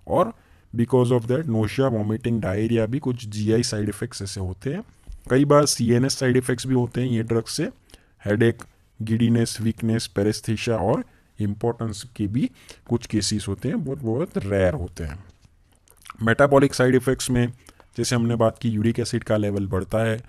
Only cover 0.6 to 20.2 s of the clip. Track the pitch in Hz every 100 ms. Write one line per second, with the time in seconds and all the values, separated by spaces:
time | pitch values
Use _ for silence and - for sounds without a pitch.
0.6 | _ 110 117 127 123 127 117 127 160 110
1.6 | 104 113 135 117 104 98 117 117 101 98
2.6 | 110 113 110 131 131 123 107 107 107 113
3.6 | 117 107 104 101 120 - 98 - 92 95
4.6 | 131 170 - _ - - - 123 143 143
5.6 | 147 - 117 120 135 135 131 127 123 123
6.6 | 131 127 120 123 127 117 113 113 110 -
7.6 | 185 - _ - _ _ 104 107 117 -
8.6 | - _ _ _ 110 113 117 117 113 -
9.6 | 110 - 113 113 - - 101 107 - 110
10.6 | - 113 98 143 - _ _ _ 104 101
11.6 | 120 117 113 101 - - 104 110 240 -
12.6 | - - - 120 - 107 101 107 98 95
13.6 | 123 226 143 139 117 113 185 196 95 98
14.6 | 92 78 82 - 78 82 - _ - _
15.6 | _ _ _ _ - - 110 117 143 139
16.6 | 135 - 127 127 120 127 - 123 120 -
17.6 | - _ - - 117 123 117 117 113 -
18.6 | 120 107 110 117 113 117 - 107 104 101
19.6 | 98 95 - 110 113 110